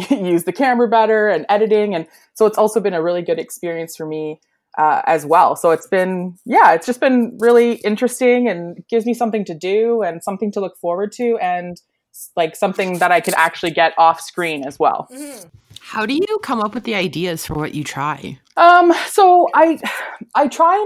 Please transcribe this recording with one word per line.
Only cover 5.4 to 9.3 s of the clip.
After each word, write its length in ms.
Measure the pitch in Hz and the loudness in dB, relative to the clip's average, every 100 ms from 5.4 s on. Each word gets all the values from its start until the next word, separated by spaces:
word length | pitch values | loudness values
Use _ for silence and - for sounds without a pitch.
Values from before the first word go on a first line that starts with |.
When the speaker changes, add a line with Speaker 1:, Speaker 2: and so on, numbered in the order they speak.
| 147 156 | 4 2
Speaker 1:
So 140 | 175 | 0
it's 160 | 160 - | 0 0
been, 480 | 190 185 185 180 175 | -2 -2 -4 -8 -12
yeah, 280 | - 349 226 | -2 4 4
it's 120 | 165 - | 4 0
just 140 | 240 | -2
been 360 | 277 247 226 - | 2 2 0 0
really 340 | 233 240 240 220 | 4 6 4 0
interesting 720 | 208 208 247 - 254 247 240 | -4 -2 -2 0 2 2 0
and 360 | 175 170 175 - | -4 -8 -14 -4
gives 180 | 233 220 | -2 -2
me 80 | |
something 300 | 233 233 | -2 -2